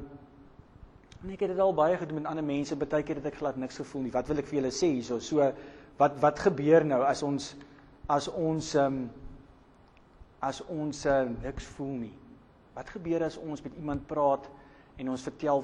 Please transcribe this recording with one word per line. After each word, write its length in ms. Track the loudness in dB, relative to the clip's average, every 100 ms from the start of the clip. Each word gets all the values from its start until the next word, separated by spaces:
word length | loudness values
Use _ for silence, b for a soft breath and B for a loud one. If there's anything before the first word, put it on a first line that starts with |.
| -8 -16 -20 -20 -20 -20 -20 -20 -20 -20 -20 -14
en 80 | -10
ek 120 | -4
het 80 | 0
dit 80 | 4
al 120 | 4
baie 220 | 6 4 2
gedoen 240 | -2 -6
met 80 | -4
ander 160 | -4
mense, 320 | -2 -2 -2 -4
baie 280 | 0 0 0
keer 160 | -4
het 80 | -6
ek 60 | -4
glad 160 | -4 -4
niks 200 | -6 -8
gevoel 260 | -8 -6 -2
nie. 80 |
Wat 140 | -2 0
wil 140 | -2
ek 60 | -2
vir 100 | 0
julle 120 | 0
sê 160 | 2 2
hierso? 280 | 2 -2 -4
So, 220 | 0 4 4 B B B B 2
wat, 180 | 2 4
wat 220 | 2 4
gebeur 400 | 2 4 8 8
nou 160 | 8 4 2
as 160 | 2
ons, 280 | 0 -2 -4 -14 B B B B 0
as 160 | 0 0
ons, 440 | -2 0 0 0 2
ehm, 280 | 2 0 -6 -10 -16 -16 -20 -20 -20 -20 -20 -20 -20 -20 -20 -6
as 180 | -6 -6 -8
ons, 360 | -6 -6 -2 2
eh, 140 | 2 2 -4
niks 240 | -8 -8 -10 -8
voel 160 | -6 -6 -8
nie? 80 | -12 -20 -20 -20 -20 -18
Wat 160 | -14 -12
gebeur 320 | -8 -2 0
as 140 | -2 -4
ons 240 | -10 -10
met 140 | -10 -8
iemand 260 | -6 -6 -2
praat 380 | 2 4 2 -2 B B B B -8
en 120 | -6
ons 140 | -4 -6
vertel 320 | -4 0 0